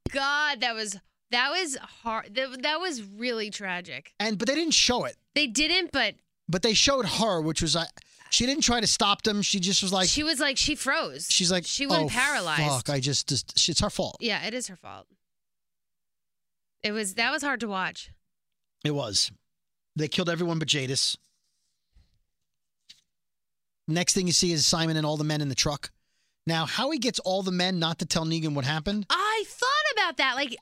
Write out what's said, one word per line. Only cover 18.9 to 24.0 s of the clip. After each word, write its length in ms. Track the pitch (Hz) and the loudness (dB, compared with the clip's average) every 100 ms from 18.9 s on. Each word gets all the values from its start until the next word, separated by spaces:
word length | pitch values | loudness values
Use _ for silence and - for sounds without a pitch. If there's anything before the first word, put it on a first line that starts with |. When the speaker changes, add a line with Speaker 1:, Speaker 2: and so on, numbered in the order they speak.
Speaker 2:
was. 400 | 143 117 95 - - _ _ _ _ _ | -2 -2 0 -2 -6 _ _ _ _ _
They 120 | - 151 | -4 -2
killed 220 | - 175 | 0 0
everyone 300 | 170 175 160 | 0 0 0
but 80 | 151 | 0
Jadis. 500 | 147 131 135 - - _ _ _ _ _ _ _ _ _ _ _ _ _ _ _ _ - - _ _ _ _ _ _ _ _ - | 0 0 0 0 -2 _ _ _ _ _ _ _ _ _ _ _ _ _ _ _ _ -20 -20 _ _ _ _ _ _ _ _ -2
Next 260 | 165 | 0